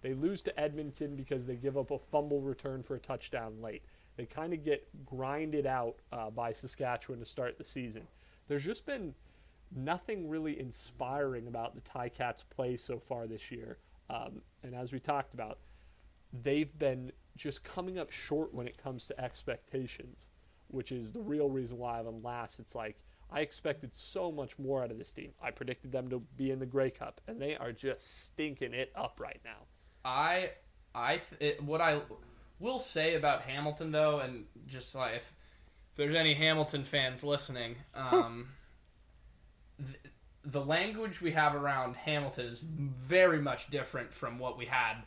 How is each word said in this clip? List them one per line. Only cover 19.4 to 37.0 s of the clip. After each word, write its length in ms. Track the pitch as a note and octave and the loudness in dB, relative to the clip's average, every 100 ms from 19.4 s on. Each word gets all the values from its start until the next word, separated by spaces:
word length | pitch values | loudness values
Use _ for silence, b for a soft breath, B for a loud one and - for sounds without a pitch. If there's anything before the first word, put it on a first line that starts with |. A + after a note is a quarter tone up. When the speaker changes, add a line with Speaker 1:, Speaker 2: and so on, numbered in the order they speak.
| - A#2+ - C3 B2+ - B2 - - - b b b | -6 -6 -4 -4 -4 -8 -14 -16 -20 -20 b b b
Speaker 1:
which 240 | C3 - | -6 -4
is 200 | B2+ A2 | -4 -4
the 80 | A#3 | -6
real 260 | G#3+ D3 C#3+ | -2 2 4
reason 300 | C3+ B2 A#2+ | 2 -2 -4
why 160 | A#2+ | -4
I 20 | A#2 | -2
have 60 | |
them 180 | A2+ A2+ | -4 -6
last. 360 | A#2 A#2+ A2+ - | -6 -6 -6 -10
It's 160 | A2+ | -10
like, 220 | B2 A2 G#2 - b b | -6 -6 -8 -18 b b
I 100 | C#3+ | -2
expected 540 | D#3 - D#3+ D3+ B2+ | 0 0 -2 -2 -4
so 360 | - - F#3+ F3+ | -10 -6 -2 -2
much 280 | D#3 B2+ - | -2 -6 -4
more 240 | C3+ C3+ | 0 0
out 80 | B2 | 0
of 80 | A2+ | -4
this 140 | - | -10
team. 200 | - - - | -12 -14 -6
I 100 | A#2+ | -6
predicted 400 | A#2+ B2+ B2+ C3 | -4 -6 -6 -2
them 200 | C3 B2+ | -4 -2
to 80 | B2+ A2+ - | -4 -4 -2
be 140 | C3+ | 0
in 80 | C3 | 0
the 80 | C3 | 0
Grey 240 | C3+ C3 | 4 2
Cup, 320 | - - - - | 2 -10 -10 -10
and 140 | A3+ | -4
they 160 | C#3 D3+ | -2 -2
are 160 | A#2+ | -4
just 520 | A#2 C3+ C3 - - | -2 -2 -2 -6 -8
stinking 500 | - - D#3 C#3 B2 | -10 -4 -4 -2 -4
it 180 | A#2+ C3 | -2 -4
up 240 | - A#2+ - | -2 -6 -4
right 200 | - - | -10 -10
now. 220 | A#2+ G#2+ A#2 - b b | -12 -14 -16 -20 b b
Speaker 2:
I, 460 | B2+ B2+ D#3 F3+ F3+ - - - - | 0 4 6 4 2 -4 -18 -20 -12
I, 180 | A#2+ A#2+ E3 | -2 2 2
th-, 220 | - - D3 | 0 0 2
it, 80 | D3 | 2
what 180 | D3 D#3+ | 0 4
I 220 | E3 D3 - A2 B B B - | 6 6 0 -12 B B B -6
will 200 | G3 C4 | -2 -2
say 360 | B3+ E3 D#3 | 0 4 4
about 280 | E3 D3 C3+ | 6 4 4
Hamilton, 480 | C3+ C3+ D3 D3+ D#3+ | 0 -2 -2 -2 0
though, 260 | D3+ D3+ D3+ | 6 6 6
and 260 | C3 B2 G#2 - C3 | 0 -4 -12 -16 -12
just, 280 | C3 A#2+ | -10 -8
like, 200 | C3 B2 | -2 0
if, 180 | A#2 - - b b b b b | 0 -6 -18 b b b b b
if 40 | - | 0
there's 180 | D3 | 4
any 200 | D#3+ D#3+ | 6 8
Hamilton 500 | D3 D#3+ D#3 D3+ D3 | 8 8 6 6 2
fans 400 | C#3 D3 | 2 2